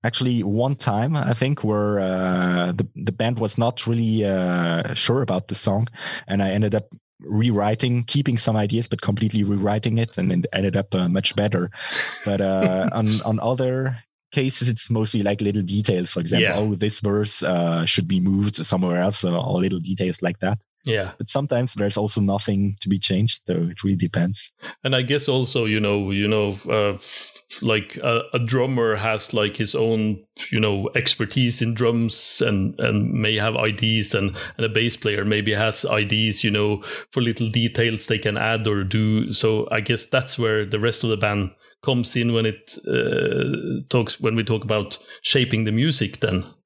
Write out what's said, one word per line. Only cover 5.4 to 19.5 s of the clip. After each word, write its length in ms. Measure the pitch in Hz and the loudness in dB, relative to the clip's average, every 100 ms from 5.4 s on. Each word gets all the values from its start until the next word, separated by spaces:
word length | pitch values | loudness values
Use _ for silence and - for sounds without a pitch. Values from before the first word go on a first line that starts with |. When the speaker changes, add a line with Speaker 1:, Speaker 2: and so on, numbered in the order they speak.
| - | -4
Speaker 1:
the 80 | - | -4
song, 320 | - 98 117 - - - - | 0 0 -2 -6 -10 -10 -4
and 160 | 101 | 0
I 60 | 98 | 0
ended 260 | 98 107 107 | 2 0 0
up 180 | 104 - _ _ | -4 -20 _ _
rewriting, 840 | - 104 120 104 104 110 127 123 | -4 0 2 2 2 0 0 0
keeping 340 | 117 143 139 120 | 0 0 2 0
some 200 | - 110 | 2 0
ideas, 320 | 104 113 117 | 0 0 -2
but 120 | - | -4
completely 440 | - 101 110 107 101 | -2 0 0 2 0
rewriting 520 | 101 101 107 117 113 | 2 0 0 0 0
it, 200 | 113 - | 0 -2
and 120 | 92 | 0
it 160 | 90 87 | 0 0
ended 240 | - 98 92 | 0 0 0
up, 180 | 98 | 0
uh, 140 | 95 90 | 0 0
much 300 | 92 - - | 0 0 0
better. 340 | 101 98 90 - - - - - - | 0 0 -2 -8 -8 -6 -6 -6 -4
But, 160 | 98 | 0
uh, 480 | 98 95 95 92 95 | 0 2 2 2 0
Speaker 2:
<laughs> 40 | |
Speaker 1:
on, 140 | 110 107 107 | 0 0 0
on 160 | - 110 | 0 -2
other 580 | 117 127 127 131 131 120 - _ _ | 0 0 0 0 -2 -6 -12 _ _
cases, 340 | - 135 - 123 | -2 -2 0 -2
it's 220 | 113 - | -2 -2
mostly, 320 | 113 110 113 | -2 0 0
like, 200 | 101 101 | 0 0
little 200 | 104 104 | 0 0
details. 500 | 92 101 101 92 90 | 0 0 2 0 0
For 80 | 92 | -4
example, 300 | 82 101 107 | 0 2 2
Speaker 2:
Yeah. 60 | 90 | 2
Speaker 1:
"Oh, 180 | 107 | 0
this 280 | 95 104 110 | 0 -2 0
verse, 420 | 107 104 107 - | 0 0 0 -2
uh, 420 | 80 90 85 82 80 | 0 2 2 0 2
should 220 | - 85 | 0 2
be 120 | 92 | 2
moved 360 | 92 98 101 101 80 | 2 2 2 0 0
somewhere 320 | 92 90 87 | 0 2 2
else," 260 | 92 107 | 0 0
or, 140 | 90 87 | 0 0
or 240 | - | 0